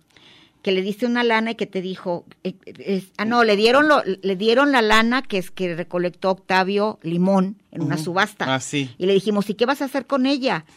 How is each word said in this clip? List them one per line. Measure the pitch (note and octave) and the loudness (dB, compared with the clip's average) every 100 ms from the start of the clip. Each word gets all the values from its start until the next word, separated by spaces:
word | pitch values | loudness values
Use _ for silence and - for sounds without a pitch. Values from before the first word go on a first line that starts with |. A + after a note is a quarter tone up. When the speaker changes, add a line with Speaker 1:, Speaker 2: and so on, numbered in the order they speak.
| _ _ - - _ _ | _ _ -20 -20 _ _
Speaker 1:
Que | G3+ | -2
le | F#3 | -2
diste | F#3+ G#3 B3 | -2 -4 -2
una | A#3+ | 0
lana | A#3+ A3 A3 | 0 0 -2
y | A3+ | -6
que | G3+ | -6
te | G3 | -6
dijo, | F3+ F#3 F#3 F3 - - | -8 -8 -8 -8 -10 -12
eh, | F#3 - - | -10 -10 -18
eh, | - | -12
es, | B2 F#3+ F#3+ - | -6 -6 -6 -8
ah, | G#3+ | -2
no, | A#3+ | 2
le | A3+ G3+ | 4 4
dieron | A3+ C4+ D4+ | 6 6 6
lo, | C#4 | 4
le | - F#3 F#3+ F#3 | 2 -4 -4 0
dieron | A3 A#3 C#4+ | 2 4 4
la | C4 | 4
lana | G#3+ A3 A3+ B3+ | 4 4 4 0
que | C4+ G3 | -2 -6
es | E3+ | -6
que | - F#3 E3 | -6 -6 -4
recolectó | F3 F3+ F3 - F#3+ | -6 -2 -4 -2 -2
Octavio | F#3 - F#3 F#3 G3+ G#3+ G#3+ | -2 0 0 2 0 -2 -4
Limón | D#3+ E3+ F#3 F#3+ F#3+ - _ | -4 0 2 2 0 -4 _
en | - | -6
una | D3+ D#3 | -4 -4
Speaker 2:
Ujú. | D#3 | -2
Speaker 1:
subasta. | F3+ G#3 - D3+ C3 | -2 -2 -4 -2 -2
Speaker 2:
Ah, | |
sí. | - D3 C3 A#2 | -2 -4 -4 -4
Speaker 1:
Y | F#3 | 0
le | |
dijimos, | G3 G3+ G#3 G3 | 2 2 -2 -2
"¿y | |
qué | F#3+ B3 | -2 -2
vas | C#4 | -2
a | C4+ | -4
hacer | C4+ - | -6 -4
con | C4+ C4 | -2 0
ella? | C#4+ B3+ E3 - | 0 -2 -4 -8